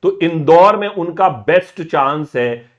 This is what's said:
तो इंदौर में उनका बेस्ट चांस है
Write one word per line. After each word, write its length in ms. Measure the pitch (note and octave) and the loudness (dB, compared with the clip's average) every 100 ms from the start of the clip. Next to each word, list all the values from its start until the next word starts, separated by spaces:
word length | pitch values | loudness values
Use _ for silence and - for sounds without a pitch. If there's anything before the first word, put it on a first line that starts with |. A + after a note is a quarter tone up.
तो 180 | F3 F#3+ | -4 -2
इंदौर 560 | E3 E3 C#3+ E3 G3 G#3 | -4 -2 4 6 6 2
में 120 | G3+ | -4
उनका 400 | G3+ E3+ E3 F#3 | -6 -8 -2 -2
बेस्ट 540 | B2 G#2 F3+ F3+ - | -2 0 0 -2 -10
चांस 500 | E3 D#3 C3+ D3+ D3 B2+ | -6 -2 -2 -4 -6 -4
है 360 | B2 A#2 - | -4 -6 -12